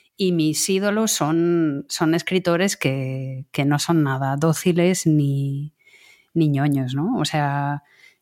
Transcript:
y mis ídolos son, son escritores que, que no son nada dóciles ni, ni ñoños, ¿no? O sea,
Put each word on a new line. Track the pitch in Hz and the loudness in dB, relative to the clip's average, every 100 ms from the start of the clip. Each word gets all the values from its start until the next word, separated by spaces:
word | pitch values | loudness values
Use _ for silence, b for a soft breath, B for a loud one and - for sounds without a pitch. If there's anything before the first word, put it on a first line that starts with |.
| B - | B -2
y | 185 | 0
mis | 170 156 151 - | 2 0 0 0
ídolos | 190 202 214 220 | 0 0 0 0
son, | - 147 165 170 170 156 139 - | 0 0 2 2 2 0 -2 -6
son | - 160 | -2 0
escritores | 160 - 185 180 170 196 - | 0 0 -2 0 0 0 -2
que, | 143 135 131 131 131 131 - | -4 -2 -6 -6 -8 -10 -8
que | - 139 | -2 0
no | 147 | 0
son | - 165 | 2 2
nada | 139 131 135 139 | 2 0 -2 0
dóciles | 160 156 185 170 175 180 165 | 0 2 0 2 2 2 2
ni, | 151 143 139 139 139 151 _ b b b b b | 2 2 0 -2 -4 -8 _ b b b b b
ni | 165 151 | 0 2
ñoños, | 139 147 139 127 | 2 2 0 -2
¿no? | 139 185 254 | -2 -2 -2
O | 151 | -2
sea, | 151 143 143 143 143 b b b b | -2 -2 -2 -4 -6 b b b b